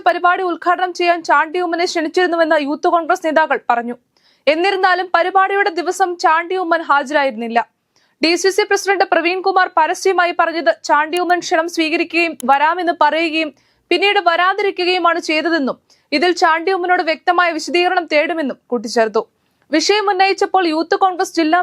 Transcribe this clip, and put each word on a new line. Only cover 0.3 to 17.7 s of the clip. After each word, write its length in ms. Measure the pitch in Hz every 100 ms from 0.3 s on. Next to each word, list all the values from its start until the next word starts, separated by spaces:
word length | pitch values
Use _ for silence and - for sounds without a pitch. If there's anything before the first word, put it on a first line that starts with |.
| 370 370
ഉദ്ഘാടനം 420 | 330 339 349 370 349
ചെയ്യാൻ 220 | 349 349 330
ചാണ്ടി 300 | 294 320 330 359
ഉമ്മനെ 220 | 339 359
ക്ഷണിച്ചിരുന്നുവെന്ന് 680 | 349 311 330 359 339 330 320 285
യൂത്ത് 220 | 302 359 339
കോൺഗ്രസ് 300 | 320 349 320
നേതാക്കൾ 320 | 302 311 262 -
പറഞ്ഞു. 280 | 240 240 247 _ _ _ _ -
എന്നിരുന്നാലും 640 | 311 370 392 381 359 370 339
പരിപാടിയുടെ 560 | 339 381 381 392 392 339
ദിവസം 300 | 330 370 370 349
ചാണ്ടി 340 | 359 320 339 381
ഉമ്മൻ 180 | 349 330 330
ഹാജരായിരുന്നില്ല. 680 | 285 254 302 277 214 233 233 220 _ _ _ _ -
ഡി 80 | 311 349
സി 80 | 381 370
സി 60 | 415
പ്രസിഡന്റ് 380 | 403 359 392 -
പ്രവീൺ 280 | 330 330 370 370
കുമാർ 200 | 381 370 -
പരസ്യമായി 540 | 311 370 381 359 349 349
പറഞ്ഞത് 320 | 330 330 302 - -
ചാണ്ടി 300 | 294 311 349
ഉമ്മൻ 180 | 349 349
ക്ഷണം 220 | 339 339 330
സ്വീകരിക്കുകയും 580 | 330 311 330 330 330 339 320 240
വരാമെന്ന് 440 | 277 294 349 339 339
പറയുകയും 480 | 294 302 330 311 311 - _ _ -
പിന്നീട് 300 | 349 392 403 349
വരാതിരിക്കുകയുമാണ് 920 | 330 359 392 403 359 359 370 339 339 -
ചെയ്തതെന്നും 480 | 311 330 330 262 - _ _ _
ഇതിൽ 200 | 294 349 349
ചാണ്ടി 320 | 349 320 330 381
ഉമ്മനോട് 260 | 359 359 320
വ്യക്തമായ 380 | 311 - 349 349 311
വിശദീകരണം 480 | 302